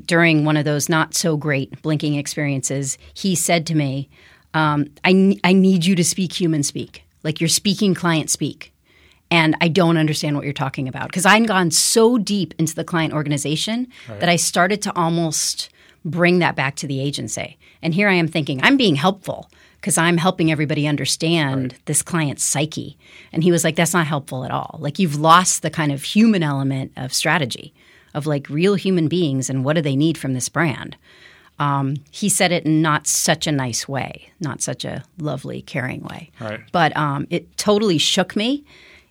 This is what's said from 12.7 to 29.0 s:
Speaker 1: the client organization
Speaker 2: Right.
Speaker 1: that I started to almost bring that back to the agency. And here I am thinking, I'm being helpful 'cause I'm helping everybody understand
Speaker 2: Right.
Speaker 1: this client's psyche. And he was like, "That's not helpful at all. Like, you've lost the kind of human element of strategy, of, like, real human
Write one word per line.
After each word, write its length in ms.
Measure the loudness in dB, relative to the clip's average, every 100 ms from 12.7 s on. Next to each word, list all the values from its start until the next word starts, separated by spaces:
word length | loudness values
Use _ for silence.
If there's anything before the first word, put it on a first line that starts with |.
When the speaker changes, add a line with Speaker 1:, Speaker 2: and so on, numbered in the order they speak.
Speaker 1:
the 100 | -2
client 300 | -4 -2 -2
organization 720 | -2 -2 -2 -2 -4 -2 -4 -6 -12 -16
Speaker 2:
Right. 100 | -4
Speaker 1:
that 80 | 0
I 80 | 2
started 460 | 0 0 2 0
to 140 | -4 -2
almost 760 | 0 0 -2 -2 -4 -6 -10 _ _ _ -8
bring 320 | 2 4 4
that 140 | 2
back 220 | 0 -4 -4
to 100 | -6
the 140 | -4
agency. 560 | -4 -4 -8 -8 -10 -14 _ _
And 140 | -4
here 160 | 0 2
I 20 |
am 160 | 2 2
thinking, 320 | 0 -2 2
I'm 140 | 4 4
being 200 | 4 4
helpful 540 | 2 0 -6 -10 -14 _ _ _
'cause 160 | -4 2
I'm 220 | 2 4
helping 320 | 2 2 0
everybody 340 | 0 0 0 0
understand 880 | -2 -2 -2 0 0 0 -2 -4
Speaker 2:
Right. 140 | -8 -6
Speaker 1:
this 160 | -4
client's 400 | -2 -2 -2 -4
psyche. 560 | -4 -2 -4 -6 -12 -16 _ -20 -8
And 100 | 0
he 80 | 2
was 140 | 4
like, 100 | 2 0
"That's 180 | 0
not 120 | 2 0
helpful 380 | -2 -4 -8
at 60 | -6
all. 260 | -6 -6 -8
Like, 160 | -6 0
you've 180 | 0 2
lost 460 | 6 6 6 0
the 80 | -4
kind 200 | -2 -2
of 100 | -2
human 400 | -2 4 4 4
element 500 | 0 0 -2 -2 -6 -10
of 160 | -6
strategy, 580 | -4 0 0 0 -6 -14 _ _ _ _
of, 140 | -6 -2
like, 240 | -4 -2
real 240 | 0 2
human 340 | 2 0 0